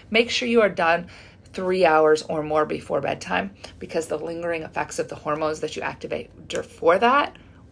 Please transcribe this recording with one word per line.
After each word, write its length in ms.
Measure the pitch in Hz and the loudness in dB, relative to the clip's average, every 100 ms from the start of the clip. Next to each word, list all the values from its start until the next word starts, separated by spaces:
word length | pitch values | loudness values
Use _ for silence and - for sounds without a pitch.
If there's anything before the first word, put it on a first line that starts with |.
| - | -2
make 200 | 220 233 | 0 0
sure 180 | - 247 | -2 2
you 140 | 233 | 4
are 80 | 208 | 4
done 380 | 185 165 170 180 - - - - | 4 2 2 -2 -16 -20 -20 -16
three 320 | - 185 185 | -6 -2 4
hours 380 | 175 156 156 156 | 4 6 6 4
or 220 | - 170 | 2 -6
more 220 | 151 151 151 | -2 0 0
before 360 | 156 - 151 | -2 -4 -4
bedtime, 500 | 151 147 180 180 196 - - - | -2 -6 -4 -4 -4 -10 -20 -16
because 280 | 180 170 160 | -8 -6 -4
the 100 | 151 | -6
lingering 440 | 160 165 170 165 | -6 -8 -6 -6
effects 380 | 156 - 151 - | -6 -8 -6 -6
of 100 | 160 | -8
the 60 | 143 | -8
hormones 440 | - 151 156 151 | -6 -2 -2 -4
that 160 | 156 - | -6 -6
you 60 | |
activate 680 | - 139 - 147 - - - | -8 -8 -8 -8 -10 -18 -10
dur-, 160 | 170 | -8
for 340 | - - 165 185 | -8 -2 2 4
that 360 | 233 277 - - - - - | 4 2 0 -6 -20 -20 -14